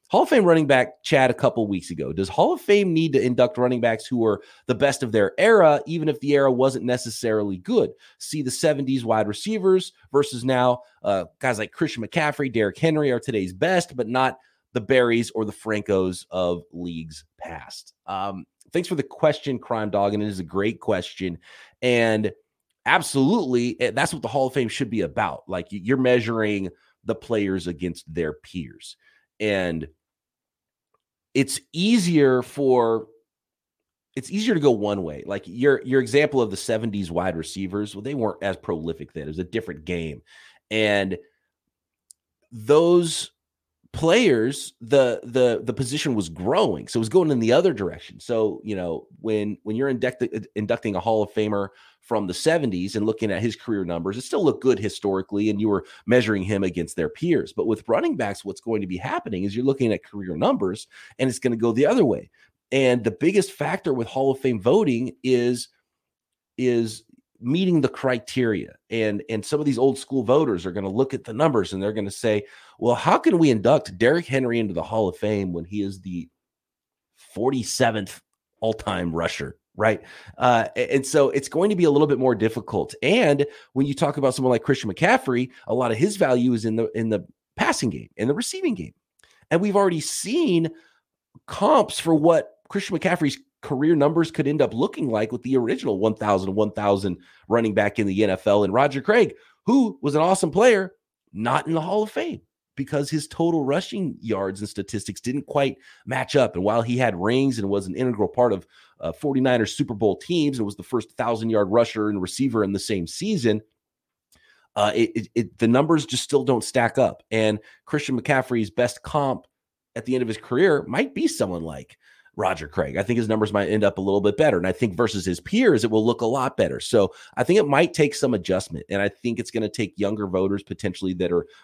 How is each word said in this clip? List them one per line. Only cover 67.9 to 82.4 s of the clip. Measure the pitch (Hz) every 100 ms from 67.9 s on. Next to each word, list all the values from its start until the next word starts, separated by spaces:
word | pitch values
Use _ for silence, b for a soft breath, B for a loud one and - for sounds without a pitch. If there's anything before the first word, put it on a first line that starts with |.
| - 131 123 - 131 117 98 - - -
And, | 113 107 101 -
and | 110 -
some | 151
of | 147
these | 120
old | 135 131
school | - 135
voters | 110 143 160 90 90
are |
gonna | 92 95
look | 104 -
at | 131 -
the |
numbers, | 113 156 117 87
and | 95
they're | 101
gonna | 110 98
say, | - 113 107 101 B B B
"Well, | 117 120
how | 151 240
can | 339 180
we | 156
induct | 110 110 151 - 92
Derrick | 117 170 165
Henry | 135 127 117
into | 107
the | 82
Hall | 90 110 98
of | -
Fame | 104 104 95
when | 85 82
he | 104
is | 98 95
the | 95 90 80 _ _ _ _ _ _ _ _ _
forty-seventh | _ 92 123 131 104 - 120 110 95 - _ _ _ -
all-time | 110 110 98 92 87
rusher?" | 82 85 - 65 - _ -
Right? | 110 107 B B B -
Uh, | 123 117 - -
a-, | 123 139
and | 135
so | 156 139
it's | 139 135
going | 160 202
to | 190
be |
a | 165
little | 143 151
bit | 127
more | 131
difficult. | 107